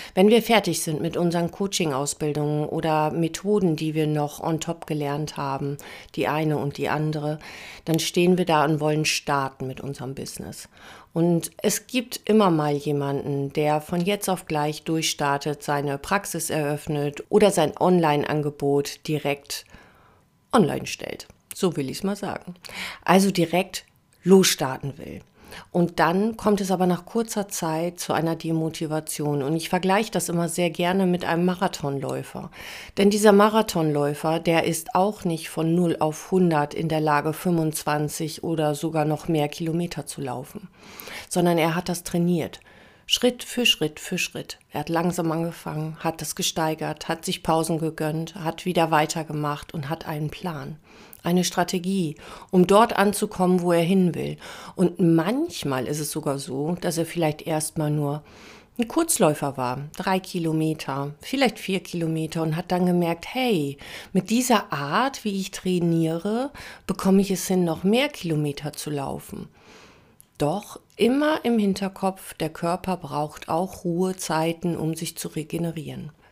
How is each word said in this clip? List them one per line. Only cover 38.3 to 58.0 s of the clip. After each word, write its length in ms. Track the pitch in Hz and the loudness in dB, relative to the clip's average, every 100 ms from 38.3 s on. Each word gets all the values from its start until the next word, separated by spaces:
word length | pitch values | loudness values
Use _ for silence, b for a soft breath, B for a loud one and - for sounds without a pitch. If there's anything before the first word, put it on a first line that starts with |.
| - | -6
oder 320 | - 160 151 143 | -4 0 0 0
sogar 300 | 165 160 151 | -2 0 0
noch 220 | 151 - | -2 0
mehr 220 | 156 147 | 0 0
Kilometer 560 | - 170 165 175 - - | -2 -4 -2 -4 -8 -12
zu 160 | - | -10
laufen, 480 | 135 123 147 - - B B B B B B | -8 -8 -10 -16 -18 B B B B B B
sondern 280 | 185 175 170 | 0 2 4
er 160 | 165 | 2
hat 160 | 165 180 | 0 -4
das 140 | 175 | -6
trainiert. 560 | - 175 175 175 95 - B B B B B | -4 0 2 2 -2 -10 B B B B B
Schritt 360 | - 247 247 | 2 2 0
für 220 | - - 233 | -6 0 2
Schritt 340 | - 156 - | 2 0 -4
für 200 | - 175 | -6 -4
Schritt. 400 | - - - - _ | -4 -6 -12 -16 _
Er 100 | - | -8
hat 80 | 151 | -2
langsam 420 | 165 175 175 165 | 0 0 0 0
angefangen, 640 | 160 170 160 165 151 156 156 | 0 -4 -6 -8 -6 -6 -4
hat 220 | 165 160 | -4 -4
das 140 | 156 - | -6 -4
gesteigert, 720 | 185 - 160 156 151 156 - | -4 -2 -2 -2 -6 -6 -6
hat 180 | 165 - | -6 -4
sich 160 | - | -4
Pausen 380 | - 160 160 165 | 0 2 2 0
gegönnt, 560 | 160 160 156 160 160 - | -2 -2 -4 -4 -6 -6
hat 300 | 160 - 180 | -6 -4 -2
wieder 260 | 175 160 | 2 4
weitergemacht 840 | 156 156 170 151 151 147 147 - | 4 2 -2 -4 -4 -4 -4 -8
und 160 | 170 139 | -8 -6
hat 180 | 165 - | -8 -8
einen 220 | 151 151 | -6 -6
Plan, 480 | - 185 151 135 151 B B B B | -6 -10 -8 -10 -14 B B B B
eine 200 | 175 180 | 2 2
Strategie, 760 | 175 - 175 185 175 196 160 - B B B | 2 0 0 0 0 0 -2 -4 B B B
um 160 | 185 180 | 6 8
dort 280 | 196 233 - | 8 6 4
anzukommen, 680 | 202 196 208 - 180 180 | 2 2 -2 0 4 4
wo 80 | 175 | 4
er 100 | 170 | 4
hin 320 | 170 196 180 | 4 4 4
will. 240 | 180 143 147 B B B - | 2 -6 -8 B B B 0
Und 240 | 175 175 | 0 4
manchmal 880 | 170 165 165 262 349 - 143 131 120 | 4 4 4 0 -2 -4 -4 -2 -2
ist 120 | 151 | -4
es 120 | 147 | -4
sogar 260 | 160 143 139 | -4 -2 -4
so, 400 | 131 131 151 175 | -4 -4 -2 -2
dass 180 | 175 160 | -2 -2
er 80 | 160 | -2
vielleicht 400 | 170 156 151 - | 0 -2 -2 -4
erstmal 420 | 156 151 160 151 | -4 -4 -2 -2
nur 320 | 151 | 0